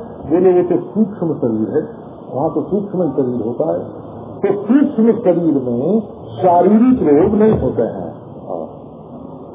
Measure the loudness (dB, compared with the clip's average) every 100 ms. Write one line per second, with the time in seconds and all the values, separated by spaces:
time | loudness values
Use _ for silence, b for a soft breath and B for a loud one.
0 | -6 -14 -2 2 4 4 2 -2 -2 -2
1 | -2 0 -4 -2 -2 -2 -2 -2 -4 -12
2 | -18 -18 -10 -4 -2 -2 -2 -4 -2 -2
3 | -2 0 -2 -2 -4 -2 -2 -2 -6 -14
4 | -16 -16 -16 -6 -2 -2 2 2 2 2
5 | 2 4 2 2 2 0 0 -2 0 0
6 | -2 -14 -14 0 2 4 6 6 6 4
7 | 4 6 4 4 4 4 0 -2 -2 -4
8 | -10 -14 -18 -18 -12 -10 -10 -14 -20 -20
9 | -18 -18 -18 -18 -8